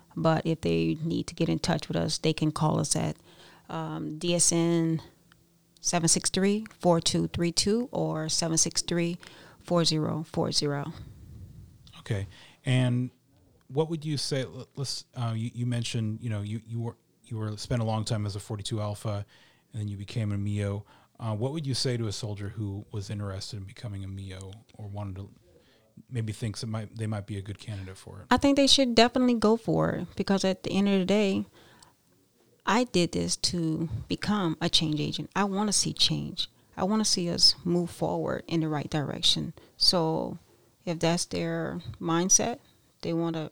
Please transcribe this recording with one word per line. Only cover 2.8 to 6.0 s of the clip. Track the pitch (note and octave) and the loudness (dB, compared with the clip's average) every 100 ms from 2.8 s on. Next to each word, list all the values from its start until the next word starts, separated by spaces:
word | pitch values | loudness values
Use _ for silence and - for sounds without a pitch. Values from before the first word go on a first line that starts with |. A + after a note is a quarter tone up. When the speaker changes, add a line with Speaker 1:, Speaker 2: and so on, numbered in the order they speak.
| D#3 E3 | 2 0
Speaker 1:
at, | E3 - - - - - - | 0 -4 -14 -20 -20 -20 -12
um, | E3 D#3+ D#3 D#3 D#3 | -8 -6 -6 -8 -4
D | F3 | 0
S | F3 - | 4 4
N | E3+ E3 E3+ E3 D#3+ - - _ _ _ _ _ _ | 4 4 4 2 0 -4 -18 _ _ _ _ _ _
seven | - F3 | -2 0